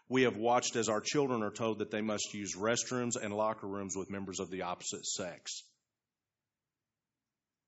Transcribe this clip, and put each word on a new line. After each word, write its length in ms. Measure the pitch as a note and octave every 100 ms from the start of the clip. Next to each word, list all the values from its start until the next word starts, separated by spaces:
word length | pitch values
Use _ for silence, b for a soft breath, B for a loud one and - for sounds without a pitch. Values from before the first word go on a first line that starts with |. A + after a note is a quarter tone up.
| b
we 160 | C3
have 120 | B2 G#2
watched 400 | A#2 A#2+ - B2
as 140 | G#2+
our 100 | G#2+
children 420 | - D3+ C#3 A#2+
are 80 | G#2
told 280 | - A2+ G#2+
that 120 | G#2
they 120 | G#2+
must 320 | G#2+ G#2 -
use 200 | G#2 G2
restrooms 580 | F2 G#2+ A#2 - B2+ A#2+ A#2
and 160 | G#2+
locker 340 | G#2 G#2+ A2 G#2
rooms 280 | G2+ G2 F#2+
with 140 | F#2
members 280 | G2 G2 F#2
of 120 | F2+
the 120 | F#2
opposite 440 | F2 F2+ - F2+ -
sex. 560 | - F2+ D2+ - - - _ _ _ _ _ _ _ _ _ _ _ _ _ _ _ _ _ _ _